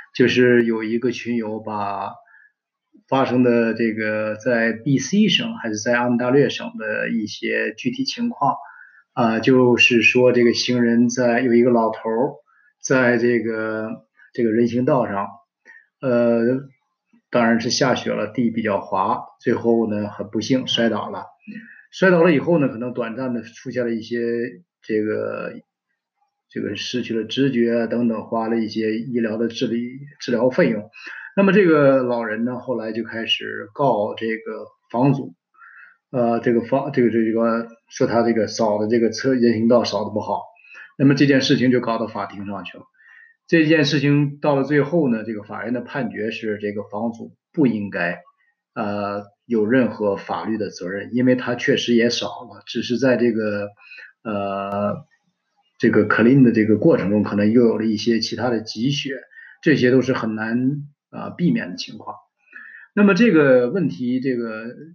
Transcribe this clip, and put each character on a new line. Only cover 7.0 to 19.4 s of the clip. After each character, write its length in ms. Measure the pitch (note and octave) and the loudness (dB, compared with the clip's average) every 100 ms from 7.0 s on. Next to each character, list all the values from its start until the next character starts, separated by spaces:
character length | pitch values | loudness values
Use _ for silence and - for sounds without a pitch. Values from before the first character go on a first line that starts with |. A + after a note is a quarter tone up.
| A#2 | -4
一 160 | A#2 G#2+ | -4 -6
些 480 | - A2+ A2 A2 - | -8 -4 -4 -4 -4
具 160 | - | -6
体 120 | - | -6
情 260 | C4 - A#3+ | -6 -4 -6
况， 260 | - C#3 - - - - _ _ | -2 -2 -2 -8 -20 -20 _ _
啊， 260 | - A#2 A2+ | -2 0 0
就 380 | A#2+ B2+ B2 A#2 | 4 4 4 4
是 240 | - A#2+ | 4 4
说 300 | G#2+ B2 B2 | 4 4 4
这 120 | A#2+ | 4
个 120 | A#2+ - | 4 2
行 260 | - B2 | 0 0
人 260 | A#2 A#2 A#2+ | 2 4 2
在， 320 | B2 B2 A#2 | 2 0 2
有 140 | B2+ | 2
一 80 | A#2+ | 4
个 80 | B2 | 4
老 220 | A#2+ A2 | 4 2
头 180 | A2 A2+ | -2 -4
儿 240 | A2+ C#3+ - _ _ _ _ | -2 -4 -6 _ _ _ _
在 380 | - C3+ A#2+ A#2+ | -2 2 2 2
这 220 | A#2+ A#2+ | 2 2
个， 680 | A2 A2 A2 A2 A2 - _ _ _ | 0 -4 -4 -4 -6 -10 _ _ _
这 100 | - | -2
个 80 | A#2 | 0
人 160 | A2 A#2+ | 2 2
行 180 | A#2+ B2+ | 2 2
道 200 | C#3 G#2 | 2 0
上， 220 | G2+ G2+ - _ _ _ - _ _ | -4 -6 -12 _ _ _ -20 _ _
呃， 600 | C3 A#2+ A#2+ A#2 A#2 C3 C#3 _ _ _ _ _ _ | 0 2 4 2 2 0 -4 _ _ _ _ _ _
当 160 | B2 A2+ | 0 2
然 160 | A#2 | 2
是 80 | B2 | 0
下 240 | - C3 | 0 0
雪 160 | A2+ A2+ | 0 -2
了， 200 | A2 G#2+ | -4 -4
地 160 | - A#2 | -2 -2
比 140 | A2 | 0
较 180 | G#2 G2 | -2 -2
滑， 380 | - F#2+ G2+ B2 - | -2 -2 0 -2 -6
最 140 | _ | _